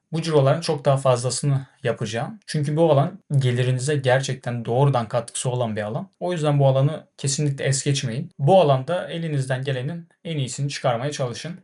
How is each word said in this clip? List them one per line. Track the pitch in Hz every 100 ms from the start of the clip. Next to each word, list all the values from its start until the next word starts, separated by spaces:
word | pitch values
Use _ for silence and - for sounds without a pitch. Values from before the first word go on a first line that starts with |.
| _
bu | 160
ciroların | 165 151 135 160
çok | 165 147
daha | 143 135
fazlasını | 135 123 123 - 143 139 135 _
yapacağım. | 120 110 110 113 170 220 -
Çünkü | 156 147 151
bu | 165
alan | 139 175 - _ 143
gelirinize | 127 120 123 127 131 151
gerçekten | 127 131 135 123 - 120
doğrudan | 113 120 143 127 110
katkısı | 123 - - 131
olan | 123 117 107
bir |
alan. | 104 127 190 _
O | 180
yüzden | 180 151 143
bu | 139
alanı | 131 139 156 - -
kesinlikle | 139 139 147 139
es | 139 135
geçmeyin. | - 139 131 117 170 -
Bu | 143 190
alanda | 151 131 131 180 -
elinizden | 165 165 147 131 131
gelenin | 131 127 135 170 170 _
en | 175 156
iyisini | 123 - 143
çıkarmaya | - 135 117 139
çalışın. | 147 127 113 156 185